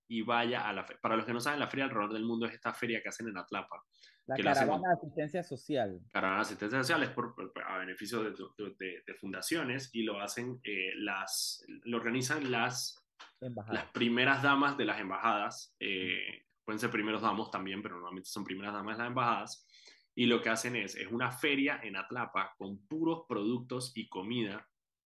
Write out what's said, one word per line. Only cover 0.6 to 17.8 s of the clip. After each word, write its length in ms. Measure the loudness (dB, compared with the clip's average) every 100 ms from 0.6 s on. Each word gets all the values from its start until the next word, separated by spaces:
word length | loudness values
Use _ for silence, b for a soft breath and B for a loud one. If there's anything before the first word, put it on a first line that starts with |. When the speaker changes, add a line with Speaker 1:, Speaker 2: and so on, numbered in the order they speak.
| 0
Speaker 1:
a 60 |
la 100 | -2
fe-, 140 | -6 -4
para 160 | 2 2
los 100 | 2
que 80 |
no 60 | 0
saben, 200 | 0 0
la 80 | 0
feria 180 | 0 0
alrededor 260 | 0 0
del 100 | 0
mundo 240 | 0 0 -2
es 60 | -2
esta 180 | -4
feria 280 | -2 -2 -2
que 60 | -4
hacen 180 | -6 -6
en 100 | -6
Atlapa, 460 | -6 -6 -6 -12 -16 b b b -4
Speaker 2:
La 100 | 2
Speaker 1:
que 60 |
la 100 | 4
hacen 160 | 6 6
Speaker 2:
caravana 280 | 4 4 2
Speaker 1:
con 60 |
Speaker 2:
de 60 | 2
asistencia 340 | -4 -2 -2
social. 560 | -4 -8 -2 0 0 -4 -6
Speaker 1:
Caravana 260 | 0 2 2
de 20 |
asistencia 360 | 0 -2 0 2
social 240 | 4 4
es 60 | 2
por, 260 | 0 -4 -6
por, 160 | -10 -8
a 140 | -6 -4
beneficio 460 | -6 -6 -4 -2
de, 80 | -2
de, 440 | -4 -10 -8 -10 -6
de, 240 | -8 -8 -12
de 80 | -10
fundaciones 760 | -8 -6 -2 0 0 -2 -4
y 80 | -2
lo 160 | -2 -2
hacen, 400 | -4 -4 -6 -6
eh, 300 | -6 -2 -2 -2
las, 680 | -4 -2 -4 -4 -4 -6 -12 -12
lo 140 | -4 0
organizan 520 | 0 0 0 0 0
las, 560 | 2 0 0 -6 -10 _ _ -20 _
Speaker 2:
Embajada. 340 | -8 -8 -4 -4
Speaker 1:
las 160 | -2
primeras 500 | 2 4 6 6 6
damas 340 | 6 6 4 4
de 80 | 2
las 140 | 2
embajadas, 760 | 0 0 2 2 0 -4 -12 _
eh, 380 | -2 0 0 -2
Speaker 2:
Mm. 500 | -2 -8 _ _ -6
Speaker 1:
pueden 100 | -2
ser 100 | 0
primeros 300 | 2 2 2
damos 280 | 2 0 -2
también, 320 | -4 -4 -4